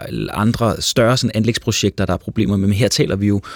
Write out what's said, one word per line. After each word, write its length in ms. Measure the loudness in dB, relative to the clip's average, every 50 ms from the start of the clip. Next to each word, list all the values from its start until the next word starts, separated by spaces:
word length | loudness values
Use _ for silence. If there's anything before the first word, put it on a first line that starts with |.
| -8 -8
eller 260 | -6 -6 -6 -6 -2
andre 480 | 0 0 0 0 2 0 0 0 0
større 360 | -2 -2 0 2 2 4 2 2
sådan 140 | 0 0 0
anlægsprojekter, 720 | 0 0 0 0 -2 -2 -2 -2 0 0 0 0 0 -2
der 80 | -2 -2
er 40 | -2
problemer 400 | -4 -6 -2 -2 0 2 2 2
med. 100 | 2 2
Men 100 | 2 2
her 100 | 2 0
taler 280 | 2 0 0 0 0
vi 120 | 0 2 2
jo 140 | 0 0 -2 -6 -16